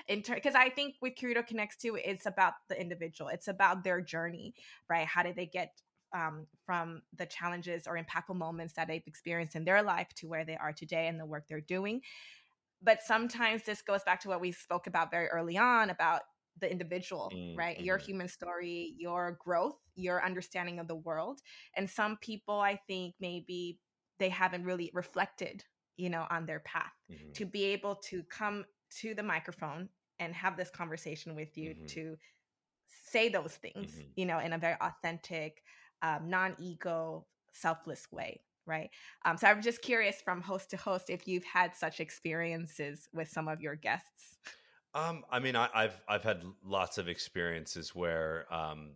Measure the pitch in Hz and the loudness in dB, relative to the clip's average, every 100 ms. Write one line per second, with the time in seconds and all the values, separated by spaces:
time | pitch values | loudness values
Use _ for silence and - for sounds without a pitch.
0 | - 208 220 285 285 262 262 262 285 - | -2 -2 0 0 6 8 8 4 -4 -2
1 | 254 247 247 233 233 220 208 - 233 214 | -6 -4 0 0 0 -4 -4 -4 -4 -2
2 | - 190 208 185 180 - - 180 180 170 | -2 -2 0 6 6 4 -6 -4 -4 -4
3 | 165 - 139 170 - 190 196 190 185 180 | -6 -6 -6 -4 -2 6 6 6 2 0
4 | 160 165 170 170 202 - - - - 170 | 0 -2 -2 -4 -12 -14 -20 -12 0 2
5 | 156 175 175 175 175 180 160 - _ _ | 4 4 2 2 -2 -2 -4 -6 _ _
6 | - 180 160 156 156 _ - 175 165 165 | -6 -2 -2 -4 -12 _ -2 0 0 -6
7 | - - 170 - 175 175 175 165 - 170 | -14 -10 -8 -4 -2 -2 -4 -4 -2 -4
8 | 160 165 185 185 165 165 165 - 160 165 | -2 -4 -2 -4 -2 -4 -6 -4 -2 -4
9 | 160 - - 170 160 160 165 202 208 175 | -6 -10 -4 -2 -2 -2 6 6 6 2
10 | 180 - 160 160 160 160 156 151 156 165 | -2 -8 -6 -4 -4 -4 -4 -6 -2 0
11 | 165 165 156 147 - 151 147 185 202 240 | 2 0 -4 -6 -6 -8 -2 0 0 -2
12 | - - - - _ _ _ _ 226 220 | -6 -18 -18 -20 _ _ _ _ 6 6
13 | - 226 240 240 226 220 220 208 - 202 | 6 4 4 2 2 2 -2 -4 2 2
14 | 190 185 202 180 180 175 - 175 - 180 | 4 2 2 0 0 -4 -2 -2 2 2
15 | 165 170 170 165 170 180 247 233 208 175 | 2 2 2 0 0 6 8 8 6 4
16 | 165 165 - _ _ 165 190 180 165 180 | 4 4 0 _ _ -2 0 0 -2 -4
17 | 180 185 95 90 87 170 170 - 180 190 | -4 -4 -4 -6 -6 -2 -2 -2 0 0
18 | 196 190 180 - 175 175 175 170 170 - | 0 -6 -6 -6 -6 -4 -4 -4 -6 -6
19 | 170 175 175 175 175 170 233 - _ 185 | -4 0 -2 -4 2 4 4 -2 _ -4
20 | 180 180 185 180 - 185 175 175 170 165 | 0 2 2 0 -4 -4 -4 -4 -6 -6
21 | 165 156 190 277 - - - - 196 - | -2 -2 -2 -6 -14 -20 -8 -4 -2 0
22 | 214 214 - 214 - 208 202 202 - 190 | 0 0 -8 -8 -2 2 4 2 -4 -4
23 | 175 - 180 175 165 180 175 175 _ _ | -4 -6 -6 -6 -6 -6 -6 -8 _ _
24 | _ - 185 180 185 180 180 180 170 180 | _ 0 0 4 2 2 -2 -2 -2 -4
25 | 175 180 175 - - 196 - _ _ - | -2 0 0 -2 -10 -10 -18 _ _ -6
26 | 180 165 160 170 160 151 - 165 - _ | -2 -2 -2 -2 -2 -6 -2 -2 -2 _
27 | - 151 76 - 95 - 98 196 - 202 | -20 -18 -14 -8 -6 0 0 2 -2 -4
28 | - 185 165 - 208 202 190 _ - - | -6 -8 -8 -4 -2 -2 -8 _ -18 -10
29 | 220 208 208 160 170 160 156 156 190 _ | -8 -4 0 0 -2 -8 -6 -6 -10 _
30 | _ - 170 170 185 175 180 - 165 160 | _ -8 -8 -2 -2 -2 -6 -6 -6 -6
31 | 156 151 165 156 156 156 156 160 151 165 | -6 -8 -8 -8 -8 -8 -10 -10 -10 -8
32 | 156 156 - _ _ _ _ _ - - | -8 -12 -18 _ _ _ _ _ -18 -16
33 | - 226 233 190 156 - - 196 190 156 | 0 4 4 2 -2 -8 -10 -8 -10 -10
34 | 143 - 180 165 165 165 170 - 165 - | -8 -2 0 2 0 2 2 2 -2 -2
35 | 170 165 - 165 156 - - - - - | -6 -4 -6 -6 -6 -10 -20 -20 -18 -4
36 | 165 151 160 185 185 - 180 165 175 165 | 0 0 0 2 2 -2 -8 -6 -2 -2
37 | 165 160 - _ _ - 165 160 165 - | -2 -6 -12 _ _ -2 0 0 -4 -10
38 | - - - - _ _ - 156 - - | -10 -8 -8 -8 _ _ -4 -4 -4 -14
39 | - - 170 165 208 208 226 233 - 233 | -20 0 2 8 8 8 4 0 2 4
40 | 202 196 - 180 180 190 - 185 208 185 | 4 0 -2 -4 -2 -4 -4 -6 -2 -2
41 | - 180 - 180 180 180 175 - 160 - | -2 -6 -2 -2 2 4 4 2 -4 -2
42 | 160 - 165 160 170 165 160 - 143 147 | -6 -4 -4 -2 -2 -4 -6 -6 -6 -8
43 | - 160 156 170 156 156 151 147 107 147 | -10 -8 -6 -4 -4 -4 -6 -4 0 -2
44 | - - - - - - _ _ _ 147 | -4 -18 -18 -16 -18 -18 _ _ _ -2
45 | 165 160 - 123 131 120 120 110 110 - | -2 -4 -2 0 2 4 4 4 2 0
46 | - 104 107 90 90 - 95 98 90 - | -2 0 2 0 -4 -12 -2 0 0 -2
47 | 87 82 - 92 87 82 76 85 78 87 | -4 -4 -4 -2 0 -2 -6 -8 -8 -2
48 | 85 82 80 82 - 82 78 76 76 | 0 0 0 -2 -4 -4 -4 -6 -12